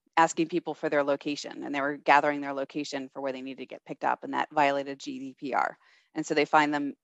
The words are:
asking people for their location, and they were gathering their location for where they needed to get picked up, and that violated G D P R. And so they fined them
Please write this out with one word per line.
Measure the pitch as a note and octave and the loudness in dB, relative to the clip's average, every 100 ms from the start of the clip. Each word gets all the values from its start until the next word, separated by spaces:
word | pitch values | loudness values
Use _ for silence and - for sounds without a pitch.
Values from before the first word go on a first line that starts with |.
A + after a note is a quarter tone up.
| _ - | _ 4
asking | E3 - D#3+ | 4 4 -2
people | F3 D#3+ | -2 -4
for | D3 D#3 | -6 0
their | D3 | 2
location, | C#3+ C#3 D3+ C#3+ - - | 2 0 -2 -6 -8 -10
and | - | -6
they | C#3+ | -2
were | C#3 D3 | -2 0
gathering | - C#3+ D3+ C#3+ | 6 6 6 0
their | C#3 | -4
location | C#3 C3+ D#3 C#3+ C#3+ C3 | -6 -6 -6 -6 -8 -10
for | C3 | -8
where | C#3 | -6
they | C3 | -6
needed | C3 B2+ | -10 -12
to | B2+ | -14
get | - | -16
picked | - C#3+ | -14 -4
up, | C#3 B2 | -2 -2
and | C#3 | -4
that | C3 - | -4 -2
violated | D3+ C#3+ C#3 C#3 C#3 | 2 2 2 -4 -10
G | C#3+ C3 | -10 -10
D | C3+ C3 | -12 -10
P | C#3+ | -4
R. | A2 - - _ _ _ | -2 -2 -4 _ _ _
And | D#3 | -8
so | D#3 | -2
they | D#3+ | 0
fined | D3+ D#3 D3 | 4 4 4
them | D3 C#3+ - | 0 -4 -8